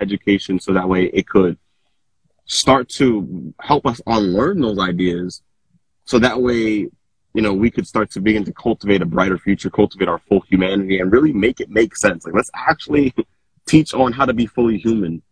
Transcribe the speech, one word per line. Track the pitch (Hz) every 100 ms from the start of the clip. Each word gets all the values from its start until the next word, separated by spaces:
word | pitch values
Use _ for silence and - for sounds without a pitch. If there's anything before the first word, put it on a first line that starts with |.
education | 98 101 - 101 - 92
so | -
that | 95 90
way | 92 90 95
it | -
could | 101 90 82 _ _ _ _ _ _ _ _ -
start | - - 131 127 -
to | 135 107 92 90 78 -
help | - 147 135
us | 120 -
unlearn | 113 98 92 147 196
those | 120 98 90
ideas. | 87 90 87 90 - _ _ _ _ _ _ -
So | 123
that | 123 117
way, | 123 117 110 104 85 _ _ _ _ 110
you |
know, | 107 98
we | 117
could | - 95
start | 113 104
to | 98 98
begin | 107 95
to | - 120
cultivate | 110 101 98
a | 90
brighter | 170 95 92 -
future, | 98 95 -
cultivate | 101 95 90
our | 85 -
full | 98 -
humanity, | 92 92 101 95 95
and | 92
really | 113 156 117 110
make | -
it | -
make | 104 113
sense. | - 104 85
Like, | 82
let's | 92 - - -
actually | 160 - 147 139 - - _
<laughs> | _ _ -
teach | 156 151
on | 123 127 120
how | 131
to | 120
be | 113 -
fully | 117 104
human | 113 113 85 82 _